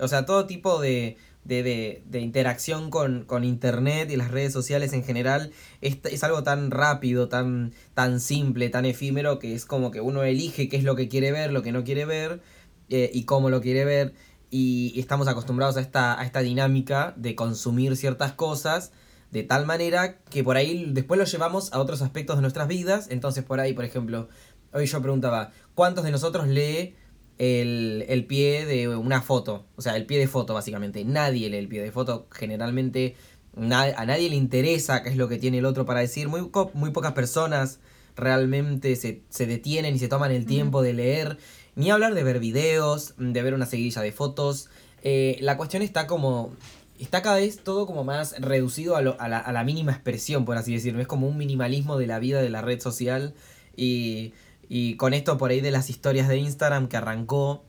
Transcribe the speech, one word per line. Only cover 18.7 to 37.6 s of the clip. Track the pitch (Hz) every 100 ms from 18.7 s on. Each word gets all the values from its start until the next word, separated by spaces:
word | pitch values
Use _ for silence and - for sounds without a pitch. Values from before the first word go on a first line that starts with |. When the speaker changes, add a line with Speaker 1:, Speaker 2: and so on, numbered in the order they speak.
| 170 - - - - -
Speaker 1:
de | 110
tal | - -
manera | 147 165 170 180 190 -
que | - 143
por | 127 131
ahí | 147 175 156
después | 131 135 185
lo |
llevamos | 190 165 170 190 185
a | 131
otros | 135 147
aspectos | 131 156 147 143
de |
nuestras | 135 151 147
vidas. | 180 180 208 202
Entonces, | 127 135 127
por | 131 131
ahí, | 135
por | 127
ejemplo, | 120 123 113 113 113 - - - _
hoy | 143 139
yo | 151
preguntaba: | 131 135 123 113 104 - - -
¿cuántos | 180 180
de | 156
nosotros | 143 160 170 139
lee | 139 147 160 185 - - - - -
el, | 127 123 120 117 113 107 110
el | 127 123
pie | 139 143 147 156
de | 127 120
una | 113 123 131
foto? | 123 127 107 104 - -
O |
sea, | 113 110
el |
pie | 110 143
de | 135
foto, | 135 107
básicamente. | 107 104 104 101 104
Nadie | 110 147 147 123 107
lee | 101
el | 101
pie | 107
de | 104
foto. | 120 123 117 -
Generalmente, | - 107 107 117 127 131 127 127 - - - -
na-, | - 113 127 139 113
a |
nadie | 113 151 170
le |
interesa | 143 131 127 156 165 - 127
qué | 123
es | 131
lo | 120
que | 117
tiene | 127 127
el |
otro | 135 131 127
para | 123
decir. | 123 147 147
Muy | 165 175
co-, | 202 190
muy | 147 151
pocas | 147 156
personas | 135 123 160 160 143